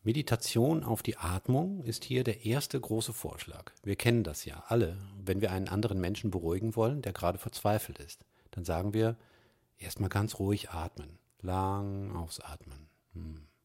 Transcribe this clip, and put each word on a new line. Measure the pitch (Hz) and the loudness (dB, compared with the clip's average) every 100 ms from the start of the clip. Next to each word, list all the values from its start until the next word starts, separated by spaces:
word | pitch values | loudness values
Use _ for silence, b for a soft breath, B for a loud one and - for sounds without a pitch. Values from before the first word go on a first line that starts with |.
| 110 | 2
Meditation | 131 143 117 - 117 127 160 | 2 2 0 2 4 6 4
auf | 131 110 | 2 0
die | - - | 0 -2
Atmung | 87 92 - 131 180 196 120 | -2 0 2 2 2 -2 -4
ist | 113 | -6
hier | - 127 120 | 0 2 2
der | 107 107 | 0 0
erste | 131 - - | 0 0 -4
große | - 110 110 | 0 0 0
Vorschlag. | 113 - - - - - - | -4 -8 -8 -12 -14 -16 -8
Wir | 101 101 | -2 4
kennen | 120 120 87 | 6 4 2
das | 73 | -4
ja | - 73 - | -8 -10 2
alle. | 117 85 95 98 101 | 4 4 0 -10 -8
Wenn | 98 95 | -2 2
wir | 104 | 2
einen | 95 95 | 0 0
anderen | 98 107 95 | 0 2 2
Menschen | 87 107 107 | 0 0 -2
beruhigen | 90 82 92 113 110 | 0 0 0 0 2
wollen, | 113 147 | 2 2
der | 104 | -4
gerade | - 87 92 | 0 0 0
verzweifelt | - - - 107 - - | -6 0 2 2 0 -10
ist, | - - _ b b | -14 -16 _ b b
dann | - 87 | -6 -2
sagen | 82 98 | 0 2
wir, | 110 113 117 b b b b b _ | 4 2 2 b b b b b _
erst | 87 - | -12 -2
mal | 98 | 0
ganz | 101 107 - | 2 0 0
ruhig | 98 101 - | 2 0 0
atmen, | 82 87 - 73 80 _ _ | -6 -6 -8 -14 -16 _ _
lang | 92 92 95 98 101 98 98 85 | -2 0 2 0 -2 -4 -6 -6
ausatmen. | 82 - - 73 - 69 78 _ _ | -6 -10 -12 -16 -16 -20 -20 _ _
Hm. | 87 80 78 76 _ | -12 -10 -12 -16 _